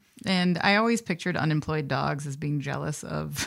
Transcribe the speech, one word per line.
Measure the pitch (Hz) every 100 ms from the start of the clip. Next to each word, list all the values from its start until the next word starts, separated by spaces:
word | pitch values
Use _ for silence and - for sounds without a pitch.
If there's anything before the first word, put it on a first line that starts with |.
| _ - -
And | 185 180 175
I | -
always | 202 226 233
pictured | - 180 - 175
unemployed | 156 151 147 156 143
dogs | 139 143 151 147
as | 139
being | 147 147
jealous | 139 135 147 151
of | - 151 156 143